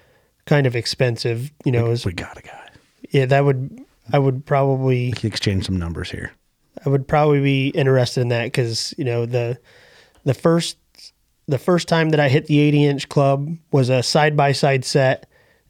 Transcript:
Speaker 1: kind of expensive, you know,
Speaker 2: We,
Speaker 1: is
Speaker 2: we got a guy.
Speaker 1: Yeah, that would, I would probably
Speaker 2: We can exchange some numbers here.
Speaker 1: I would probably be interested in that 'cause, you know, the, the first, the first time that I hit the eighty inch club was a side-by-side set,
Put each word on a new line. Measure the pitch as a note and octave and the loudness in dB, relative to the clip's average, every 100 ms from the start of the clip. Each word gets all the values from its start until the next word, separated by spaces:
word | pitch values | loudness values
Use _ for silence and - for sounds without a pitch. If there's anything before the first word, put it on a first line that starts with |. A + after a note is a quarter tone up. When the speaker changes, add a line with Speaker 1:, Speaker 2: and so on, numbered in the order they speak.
| _ _ _ _ - | _ _ _ _ -2
Speaker 1:
kind | D3 C3+ | 2 2
of | A#2+ | 0
expensive, | - - B2+ A#2 B2 A#2 C3+ - | -6 -2 -2 -2 -4 -4 -8 -6
you | - | -2
know, | A#2+ A#2 | 0 0
Speaker 2:
We, | |
Speaker 1:
is | A#2+ G#2+ | -2 -4
Speaker 2:
we | |
got | E2+ - - | -8 -12 -16
a | |
guy. | - - - - _ _ - | -20 -20 -20 -20 _ _ -4
Speaker 1:
Yeah, | C#3+ B2+ | -2 2
that | C#3 | 2
would, | C#3+ C3 C#3 - C#4 _ - | 2 0 -4 -12 -20 _ -2
I | C#3+ | 0
would | C3+ B2+ - | 0 -2 -2
probably | C#3+ C#3 C3+ C3 B2+ B2 | 0 0 0 0 0 -2
Speaker 2:
We | |
can | - A2+ | -4 -4
exchange | - - F#2+ F#2+ | -2 -2 -2 -2
some | F#2 | -4
numbers | E2+ E2 E2 | -4 -8 -10
here. | - - - _ _ _ - | -10 -12 -16 _ _ _ -8
Speaker 1:
I | C#3 | -2
would | C#3 C3 | -2 0
probably | D3+ D3+ C#3+ | 2 4 2
be | C#3 C#3 C3+ | 2 0 0
interested | E3+ C3+ C3 B2 - | 0 2 4 2 0
in | A#2+ | -2
that | A#2+ A#2 | -2 -2
'cause, | - A#2 A2+ - - | -2 -2 -4 -8 -6
you | |
know, | C3+ A#2 A#2 | -4 -2 -2
the, | B2 A#2+ B2 _ _ _ _ _ _ | -2 -4 -6 _ _ _ _ _ _
the | D3 | -2
first, | A#2+ E3 E3 E3 - _ _ - _ _ _ - | 0 2 0 -2 -10 _ _ -20 _ _ _ -6
the | C3 | -4
first | - F3 - | 0 0 0
time | E3 D#3 | 0 2
that | D3+ | 2
I | D3 | 2
hit | C#3 D3+ | 2 2
the | D3 | 2
eighty | D3 D3 | 4 4
inch | D3 C#3 - | 2 0 -2
club | - C#3 C#3 D3 E3+ - | 0 2 2 -2 -10 -2
was | D3 B2 | 0 2
a | B2+ | 2
side-by-side | A#2 E3 D3+ D3 C#3 C3+ D3 C3+ | 2 2 2 2 2 2 0 0
set, | - D3+ C3 - - _ _ _ _ | 0 0 2 0 -6 _ _ _ _